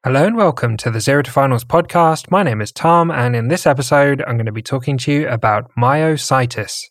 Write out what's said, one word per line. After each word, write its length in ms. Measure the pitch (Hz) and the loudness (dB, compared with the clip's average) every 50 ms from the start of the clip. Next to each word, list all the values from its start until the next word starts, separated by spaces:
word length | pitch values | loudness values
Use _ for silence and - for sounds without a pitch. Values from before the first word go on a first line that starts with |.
| _ | _
Hello 180 | 135 127 143 156 | 0 2 2 2
and 120 | 202 233 | 2 2
welcome 420 | 233 208 175 131 - - 117 113 | 2 2 2 2 0 -2 -4 -4
to 140 | 107 - 123 | -2 -4 -4
the 100 | 113 110 | -4 -2
Zero 220 | 107 - 139 143 139 | 0 0 2 0 0
to 80 | - | 0
Finals 340 | - 143 139 135 127 120 - | 0 0 2 2 0 -2 -2
podcast. 640 | - - 165 170 - - 175 170 160 160 151 - - | 0 0 0 0 2 0 2 2 2 2 0 -4 -2
My 140 | 180 190 202 | 0 0 0
name 180 | 147 110 107 | 0 -2 -4
is 100 | 107 - | -6 -8
Tom, 380 | - - - 165 165 170 170 170 | -10 -2 2 2 4 4 2 0
and 260 | 160 131 120 123 123 | 0 -2 -2 0 0
in 120 | 117 110 | -2 0
this 180 | 120 160 180 - | -2 -2 2 2
episode, 580 | 170 143 131 139 - 151 143 143 143 143 135 147 | 2 2 2 0 2 2 4 4 4 2 0 -2
I'm 100 | - 123 | -4 -2
gonna 140 | 117 113 110 | -2 -2 -4
be 100 | 107 113 | -6 -8
talking 380 | 110 - - 107 120 - 139 127 | -8 -6 -6 -6 -4 -4 -4 -4
to 120 | - - | -2 -2
you 160 | 143 143 151 | -2 -2 0
about 440 | 139 123 117 - 110 107 104 - - _ | -2 -4 -2 0 0 0 0 -2 -6 _
myositis. 1080 | - 120 127 139 151 160 160 156 143 - - 139 131 127 120 - - 104 - - - - - | 0 2 2 2 2 2 0 0 -2 -2 0 0 0 0 -2 -4 -8 -10 -8 -10 -14 -14 -16